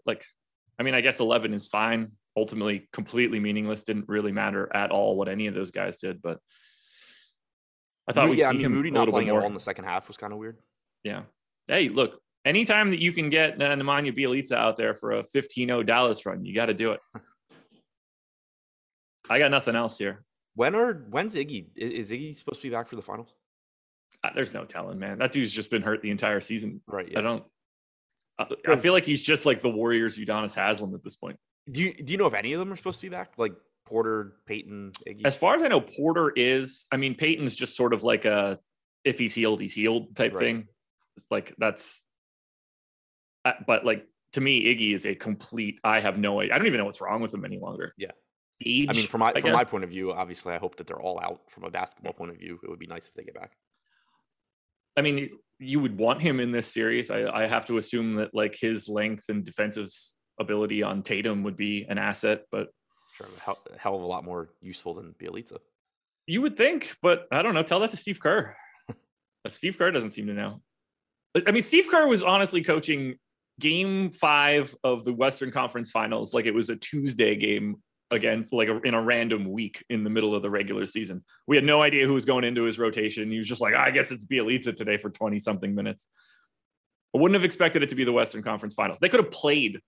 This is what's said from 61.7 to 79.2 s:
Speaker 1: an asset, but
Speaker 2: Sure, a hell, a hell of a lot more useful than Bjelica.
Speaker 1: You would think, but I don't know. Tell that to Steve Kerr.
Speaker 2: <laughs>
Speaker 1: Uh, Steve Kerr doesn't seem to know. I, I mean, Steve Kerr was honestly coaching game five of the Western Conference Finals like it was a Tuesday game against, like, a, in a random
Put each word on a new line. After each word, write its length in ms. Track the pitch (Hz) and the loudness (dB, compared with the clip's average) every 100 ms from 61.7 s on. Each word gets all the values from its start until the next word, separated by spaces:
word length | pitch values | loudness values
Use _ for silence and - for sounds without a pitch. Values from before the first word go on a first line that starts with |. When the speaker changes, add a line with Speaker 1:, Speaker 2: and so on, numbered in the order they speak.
| 104 - | -4 -4
Speaker 1:
an 100 | 101 | -4
asset, 460 | 101 101 110 107 - | -4 -2 0 0 -2
but 180 | 104 - _ _ _ _ | -8 -8 _ _ _ _
Speaker 2:
Sure, 120 | - 98 | -20 -20
a 60 | 90 | -14
hell, 180 | - 98 - | -10 -10 -10
a 60 | - | -8
hell 160 | 104 98 | -6 -4
of 60 | |
a 40 | 90 | -4
lot 180 | 90 | -6
more 260 | 90 90 82 _ | -6 -10 -10 _
useful 320 | 95 90 87 | -16 -12 -10
than 200 | 85 82 | -12 -14
Bjelica. 440 | - 85 92 120 - _ _ _ _ _ _ - | -16 -12 -12 -14 -18 _ _ _ _ _ _ -4
Speaker 1:
You 160 | 180 | 0
would 140 | 285 - | 0 4
think, 360 | 254 330 - - | 2 2 -6 0
but 260 | 175 175 - | 4 4 2
I 80 | 139 | 0
don't 140 | 208 | 2
know. 80 | 170 | 2
Tell 180 | 160 180 | 2 2
that 100 | 220 | 0
to 40 | 202 | -2
Steve 240 | - 190 | -8 -2
Kerr. 340 | 151 202 131 - | 2 2 0 -8
Speaker 2:
<laughs> 60 | - _ - - _ _ _ _ | -20 _ -18 -18 _ _ _ _
Speaker 1:
Uh, 40 | 104 | -14
Steve 300 | - 175 190 | -6 -6 2
Kerr 140 | 180 | 2
doesn't 180 | 156 110 | 2 -2
seem 160 | 104 104 | -6 -6
to 60 | |
know. 260 | 104 104 104 _ _ _ _ _ _ _ 175 | -6 -6 -10 _ _ _ _ _ _ _ 0
I, 60 | 180 | 4
I 60 | |
mean, 100 | 214 | 2
Steve 240 | - 330 349 | 6 4 6
Kerr 200 | 339 302 | 6 6
was 120 | 220 | 4
honestly 420 | 180 196 196 185 | 4 4 4 0
coaching 500 | 156 160 151 147 131 127 _ _ _ - | 2 0 2 -2 -4 -8 _ _ _ -2
game 500 | 151 165 190 190 185 | 0 0 0 0 -2
five 640 | - 160 147 143 147 135 - | 0 4 4 6 4 0 -2
of 220 | 131 123 | 0 0
the 80 | 117 | 0
Western 400 | 120 131 135 131 | 2 2 0 -4
Conference 400 | 139 127 123 117 | -2 -2 -4 -2
Finals 420 | 113 110 113 107 | -2 0 -2 -2
like 120 | 123 113 | 0 2
it 80 | |
was 140 | 110 110 | 2 0
a 60 | |
Tuesday 600 | 110 - 151 139 113 107 104 | -4 -4 -4 -2 2 2 4
game 400 | 104 104 104 104 _ _ - | 2 0 -2 -6 _ _ -2
against, 420 | 117 113 110 110 | 0 2 0 0
like, 160 | 123 110 | 2 2
a, 120 | 110 | 2
in 140 | 127 | 2
a 60 | 117 | 2
random 440 | 113 120 | 4 2